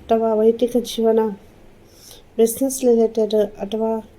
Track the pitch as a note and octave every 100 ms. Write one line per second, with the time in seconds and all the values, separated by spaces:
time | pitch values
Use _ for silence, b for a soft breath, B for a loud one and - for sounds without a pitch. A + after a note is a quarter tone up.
0 | - A3+ A3+ A3 A3 A3+ A#3+ B3 - -
1 | A3+ A3+ A3 G3 - - - - - B
2 | B B - - A3+ A3+ C4+ C4 B3 A#3
3 | A3+ A3 G#3+ G#3+ G#3 - G3+ A3 A3 A3
4 | -